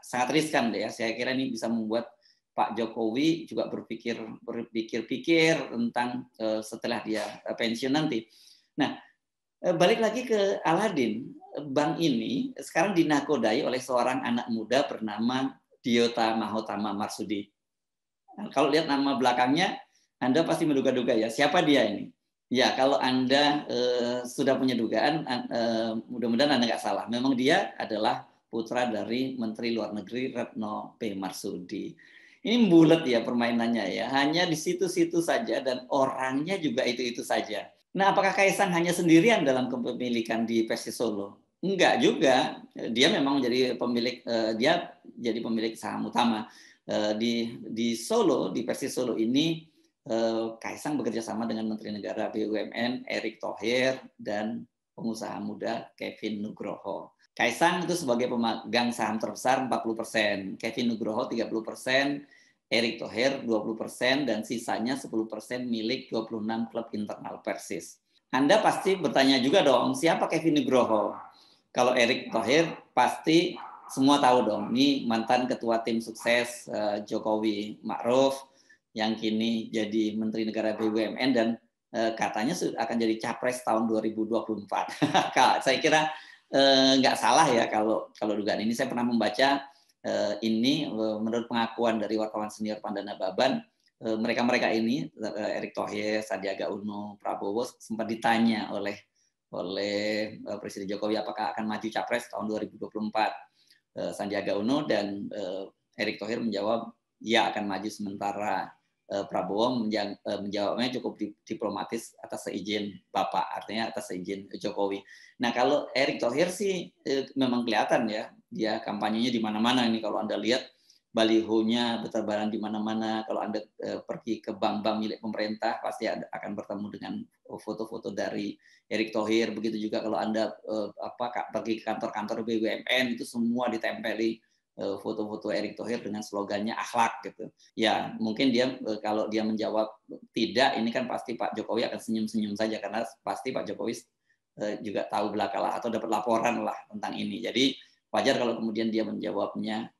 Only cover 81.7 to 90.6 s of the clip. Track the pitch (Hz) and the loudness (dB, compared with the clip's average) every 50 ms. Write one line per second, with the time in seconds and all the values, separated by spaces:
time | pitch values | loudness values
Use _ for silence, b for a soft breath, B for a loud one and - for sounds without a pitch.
81.7 | _ _ _ _ - 110 117 113 110 - - - - 107 110 139 175 - 190 - | _ _ _ _ -2 0 0 0 0 0 -2 -2 -2 -2 -2 -2 -2 -2 -2 -4
82.7 | - - 117 113 120 117 117 110 110 110 - 120 113 - - 127 123 - - 120 | -2 -2 -2 -2 0 0 2 2 0 0 -2 -6 -6 -2 -2 -2 -2 -2 -2 0
83.7 | 110 113 117 113 113 110 110 113 104 110 107 104 117 110 - - 107 101 98 - | 0 2 2 2 0 0 0 -2 -2 -2 -2 0 0 -2 -2 -2 -6 -6 -6 -4
84.7 | 95 95 - - - - - - - 180 - - - 139 127 107 95 - - 139 | -4 -4 -4 -4 -2 -2 -2 2 2 2 2 2 4 6 6 6 6 4 2 2
85.7 | 127 127 160 156 156 156 156 156 B B B B B B B _ - 139 139 139 | 2 4 4 4 6 6 4 2 B B B B B B B _ 4 6 8 8
86.7 | 135 135 135 131 135 135 127 135 117 - - 110 123 151 160 143 123 117 127 - | 8 8 8 8 6 6 6 4 4 4 4 6 6 6 6 6 6 4 4 2
87.7 | - 107 107 113 107 - - - _ - 104 107 104 107 98 104 90 - 104 113 | 2 2 2 2 2 0 -2 -6 _ -4 -2 0 0 0 0 0 0 0 0 0
88.7 | 117 113 135 127 131 120 120 120 120 113 104 107 - - 135 139 143 139 - B | 0 0 -2 -2 0 0 0 2 2 4 2 2 4 4 4 4 4 2 -2 B
89.7 | B B B B B _ - 104 107 104 104 104 104 - 110 110 113 110 | B B B B B _ -4 -2 0 0 0 0 -2 0 0 2 2 4